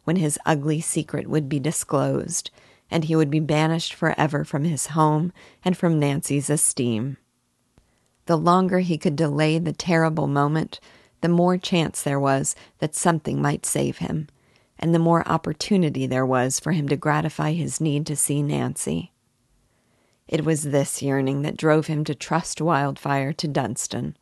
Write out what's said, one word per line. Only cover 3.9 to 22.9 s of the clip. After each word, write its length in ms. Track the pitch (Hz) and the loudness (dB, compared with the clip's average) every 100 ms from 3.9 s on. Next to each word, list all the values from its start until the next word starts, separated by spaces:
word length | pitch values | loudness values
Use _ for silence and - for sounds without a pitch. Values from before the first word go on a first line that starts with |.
forever 500 | - 156 - 147 143 | -2 -2 0 0 0
from 220 | 156 143 | -2 -2
his 220 | 165 147 - | -2 -2 -2
home 460 | 160 156 151 175 - - _ | 2 4 4 0 -6 -20 _
and 140 | 185 180 | -2 0
from 220 | 175 156 | 2 4
Nancy's 500 | 143 139 - 143 135 | 2 0 -2 -2 0
esteem. 720 | 147 - - 120 110 131 131 _ _ _ _ _ _ _ _ _ _ | 0 0 0 0 0 -4 -8 _ _ _ _ _ _ _ _ _ _
The 140 | - 160 | -2 2
longer 400 | 170 185 185 185 | 4 4 4 2
he 180 | 180 151 | 2 0
could 200 | 180 143 | 0 0
delay 420 | 151 143 156 165 | 0 2 2 2
the 160 | 165 | -2
terrible 520 | 151 185 165 160 156 147 | -4 0 2 2 2 0
moment, 540 | 143 147 156 - - - - _ _ | 2 2 0 -2 -8 -20 -20 _ _
the 80 | 170 | 2
more 300 | 175 180 180 | 4 4 2
chance 440 | - 175 151 - | 0 0 0 -2
there 180 | 147 139 | -2 0
was 340 | 139 135 151 - - _ | 2 2 0 -6 -14 _
that 160 | 156 | -6
something 480 | - 180 165 - 139 | 0 0 0 -2 -2
might 240 | 143 147 - | 0 -2 -2
save 320 | 147 139 - | -2 -2 -4
him, 300 | 170 160 151 _ _ _ _ - | -6 -6 -8 _ _ _ _ -4
and 160 | 165 | 0
the 40 | 170 | 2
more 300 | 165 170 - | 4 2 2
opportunity 760 | 160 - 151 - 196 156 135 131 | -2 -2 -6 0 2 2 0 0
there 200 | 131 131 | 0 2
was 320 | 127 127 - | 2 2 0
for 140 | 156 | 0
him 160 | 165 143 | 0 0
to 80 | 139 | 0
gratify 560 | 156 151 160 - 151 | 0 0 -2 -2 -2
his 280 | 170 135 - | -2 -4 -2
need 260 | 160 143 156 | -2 0 -2
to 100 | 143 | -2
see 260 | - 143 | -2 0
Nancy. 720 | 147 143 127 - - 165 175 _ _ _ _ _ _ _ _ _ _ _ - | 0 -2 -2 -4 -4 -6 -6 _ _ _ _ _ _ _ _ _ _ _ -4
It 160 | 151 | -2
was 200 | 151 151 | 0 -2
this 380 | 151 139 139 - | 0 0 0 -2
yearning 400 | 139 139 135 139 | -2 0 0 -2
that 140 | 151 - | -4 -2
drove 300 | 156 156 151 | 2 2 2
him 160 | 151 | -2
to 100 | 151 | -2
trust 460 | 143 - 160 - - | -6 -4 -4 -4 -2
Wildfire 720 | 160 139 143 | 0 2 0